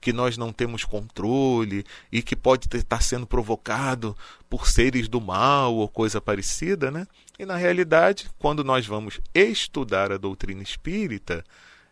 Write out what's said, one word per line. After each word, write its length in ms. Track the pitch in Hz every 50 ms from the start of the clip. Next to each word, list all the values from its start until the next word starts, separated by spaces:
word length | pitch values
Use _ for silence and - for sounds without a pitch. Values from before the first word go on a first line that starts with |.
que 100 | - 123
nós 240 | 117 117 123 127 113 117
não 140 | 120 117
temos 320 | 107 - 120 117 117 107 -
controle 1000 | - - 104 98 - - - 95 107 123 139 135 131 123 117 113 104 95 101 98 - - - - -
e 100 | - 117 117
que 120 | - 127
pode 320 | - - 127 131 127 - -
ter, 160 | - 120 117
tá 160 | - 120 110
sendo 280 | - - 127 123 123 -
provocado 920 | - 120 113 104 113 - - - 107 120 135 135 131 120 113 110 104 - - - - - - -
por 180 | - 123 - -
seres 400 | - - 117 131 123 127 113 -
do 140 | 110 120
mal", 540 | 110 92 90 98 113 135 143 143 135 123 117
ou 120 | 113 107 104
coisa 320 | - - 113 110 104 104
parecida, 680 | - - 104 98 95 - - - 156 170 202 175 139 131
né? 180 | 143 160 190 - _ _ _ - - -
E, 60 | 196
na 100 | 190 185
realidade, 760 | 175 180 175 175 175 185 160 160 160 170 190 202 - - - - -
quando 240 | - 147 151 151 143
nós 240 | 135 131 127 117 104
vamos 320 | 104 107 110 104 - - - - -
estudar 760 | 165 196 226 220 - - - - 147 - 101 98 95 98 98
a 60 | 98 95
doutrina 460 | 98 98 95 - - 98 98 95 98
espírita, 800 | - - - - 151 180 208 214 170 110 98 - - 90 82 - - _ - - - - - _ _